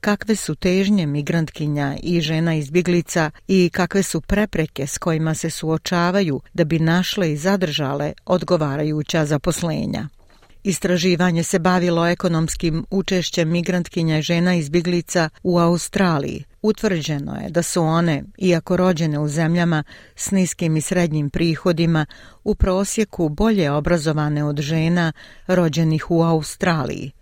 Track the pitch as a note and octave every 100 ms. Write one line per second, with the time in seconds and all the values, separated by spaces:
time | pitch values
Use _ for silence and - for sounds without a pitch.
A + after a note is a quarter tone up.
0 | - G#3 G#3+ G#3+ - D#3 F#3 F#3 G3 G#3
1 | D3+ D3 C#3+ E3 D#3 - D3+ D3 C#3+ C#3+
2 | - F3 D3+ D#3+ E3+ D#3 C#3 E3 E3+ F3
3 | E3 F3+ D#3 - - F#3+ F3 - F3 G3
4 | F#3 E3 - G3 G#3+ - D#3 - C#3 -
5 | - D#3+ D#3+ D#3 E3 - D#3+ D#3+ - F3
6 | F3 F#3+ F#3 C3+ - - D#3 D#3+ D#3+ E3+
7 | F3+ - E3+ D3 F3 G3 F3 C#3+ C#3 C#3+
8 | D3 - - F3+ F3 F3 D3+ C#3 D3+ D3+
9 | D3 E3+ D3+ D3 - D#3+ E3+ D3+ - -
10 | D3+ - _ _ _ - G3 F3+ E3+ F3+
11 | F3+ E3+ F3+ E3 E3 F#3+ E3 F3+ F3 E3+
12 | E3+ F3 F#3 E3 D#3+ - E3+ D#3+ - G3
13 | - F#3 E3 - D#3+ F3 E3+ F3 F3 -
14 | E3 D#3 D3 E3+ F3 F3+ C#3+ E3+ E3+ F3
15 | D#3+ F3+ D#3 - F3+ E3+ E3+ E3+ - G3+
16 | F#3+ D#3 C#3+ D3 - _ G#3+ G#3+ A3 F3
17 | D3 D3 D3 C#3 - E3 E3+ - D#3+ E3
18 | E3+ C#3+ - - F#3 E3+ - F3+ F#3 D#3+
19 | E3 D3 D3+ C#3+ D#3+ F3 E3+ D#3 D3 -
20 | - - - G3 F3+ - E3 D#3 - F3+
21 | E3+ D#3 C#3+ - E3 D#3+ F#3 E3 E3 E3
22 | D3+ - - - - G#3 G3 F#3 G3 -
23 | G#3+ - E3 D3 A3 G#3 D3+ D3 D3+ F3
24 | D3+ D3+ D3+ D3 D3 D3 C#3+ D#3+ D#3+ F3
25 | E3 - - - - F3+ E3+ D#3+ D#3+ D#3
26 | - E3+ E3 E3 D3+ - F#3 D#3+ B2+ F2+
27 | C#3 -